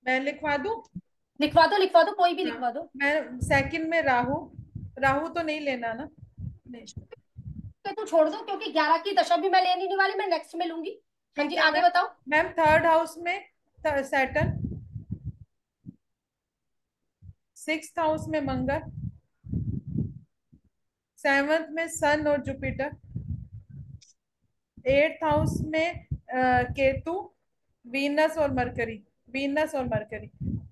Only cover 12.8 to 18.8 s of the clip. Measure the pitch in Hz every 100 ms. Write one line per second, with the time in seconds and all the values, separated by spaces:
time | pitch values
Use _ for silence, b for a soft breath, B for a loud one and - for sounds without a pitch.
12.8 | 330 320 330 330 339 381 - _ _ _
13.8 | 311 285 269 277 262 294 320 - - -
14.8 | - - - - - - - _ _ _
15.8 | - - _ _ _ _ _ _ _ _
16.8 | _ _ _ _ - - _ - - 311
17.8 | - - 320 311 311 311 269 262 254 294